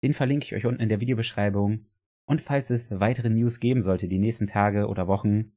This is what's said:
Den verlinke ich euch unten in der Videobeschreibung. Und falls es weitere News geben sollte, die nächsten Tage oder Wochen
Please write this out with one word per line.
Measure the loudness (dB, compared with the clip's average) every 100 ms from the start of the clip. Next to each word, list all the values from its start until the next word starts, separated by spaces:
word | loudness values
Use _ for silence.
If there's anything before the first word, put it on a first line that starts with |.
Den | 0
verlinke | 0 0 0 -2
ich | -4
euch | -2
unten | 0
in | 0
der | 0
Videobeschreibung. | 0 -2 -2 0 0 2 0 -2 -6 _ _ _ -2
Und | -2
falls | 0 -2 0
es | -2 -2 0
weitere | 0 0 0
News | 2 2 0
geben | 0 2
sollte, | 2 0 0
die | 0
nächsten | 0 0 -2
Tage | 0 0 2 -2
oder | -2 0
Wochen | 0 2 0 0